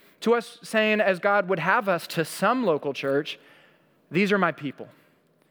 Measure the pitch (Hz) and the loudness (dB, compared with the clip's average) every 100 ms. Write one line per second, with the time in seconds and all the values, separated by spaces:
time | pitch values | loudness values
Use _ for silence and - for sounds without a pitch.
0 | - _ - 233 220 - - 220 214 214 | -20 _ 0 0 -2 -16 -4 0 2 2
1 | 208 185 202 202 185 185 160 214 202 175 | 2 2 2 0 0 -2 2 0 2 -2
2 | - - 156 - 196 254 226 156 147 131 | -2 -4 -4 0 0 2 0 0 -2 -6
3 | 139 139 156 - - - _ _ _ _ | -2 -2 -2 -10 -18 -20 _ _ _ _
4 | _ 151 202 202 175 151 143 - 110 - | _ 0 2 2 0 -2 -10 -10 -18 -20
5 | _ _ _ _ _ | _ _ _ _ _